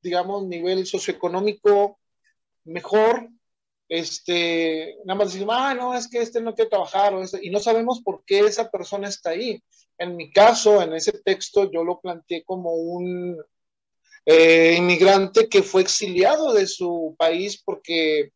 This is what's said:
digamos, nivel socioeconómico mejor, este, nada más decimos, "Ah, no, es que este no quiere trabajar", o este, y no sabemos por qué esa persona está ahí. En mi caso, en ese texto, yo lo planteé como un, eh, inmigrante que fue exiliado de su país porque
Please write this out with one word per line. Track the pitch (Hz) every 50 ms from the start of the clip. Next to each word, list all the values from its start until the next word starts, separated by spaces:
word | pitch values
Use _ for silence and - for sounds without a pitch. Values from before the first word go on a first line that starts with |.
digamos, | _ 175 175 180 180 190 202 202 196
nivel | 185 175 170 165 180 190 190 185
socioeconómico | 185 - 190 - - 185 - - 175 170 185 196 214 208 - _ 208 202 202 202 202 202 _ _ _ _ _ _ _ _ _ _ _ _ _ _
mejor, | 160 165 170 - - 202 214 220 226 240 240 233 - _ _ _ _ _ _ _ _ _ _ _ _
este, | 165 165 165 160 - - _ - 175 175 170 170 170 165 165 165 160 160 160 - - - -
nada | 185 190 196
más | 208 196 175
decimos, | 190 196 208 226 247
"Ah, | 262 277 269
no, | 247 247 247 247
es | 247 233 240
que | - 240
este | 233 233 233 240
no | 226 233 208
quiere | - 226 220
trabajar", | 220 196 180 - - 196 202 202 196
o | 185 190
este, | 180 190 185 -
y | 175
no | 180 208
sabemos | 208 233 226 226 233 233 247 233 240
por | - 190 - _
qué | - 196 196
esa | 208 214 208 220 226 -
persona | - 190 175 - 196 202 196 202
está | 196 - _ 175
ahí. | 165 180 233 247 208 - _ _ _ _ _ _ _ _
En | 175 180 175
mi | 170 160 151 _
caso, | 196 202 226 233 233 - 214 208 202 180
en | 160 160
ese | 160 160 208 208 - _
texto, | 190 190 185 - - - 202 196 190
yo | 156 170 165
lo | 170 180 170
planteé | _ 185 175 170 _ _ 175 165 -
como | _ 190 185 180 170 165
un, | 165 165 165 175 175 180 180 180 180 180 180 175 160 147 _ _ _ _ _ _ _ _ _ _ _ _ _ _ - _
eh, | - 156 160 165 165 165 165 165 165 170 170
inmigrante | 175 180 180 - 185 196 196 196 196 190 - 226 220 220
que | - 196 190
fue | - - 190 185
exiliado | 185 - - 214 185 180 180 185 226 294 311 311 294 233
de | 208 190
su | 190 - - 180 175 175 170 165 156 156 _
país | 165 165 170 175 190 208 196 - _
porque | - 196 196 _ - 170 165 160 156 156 147 147 143 _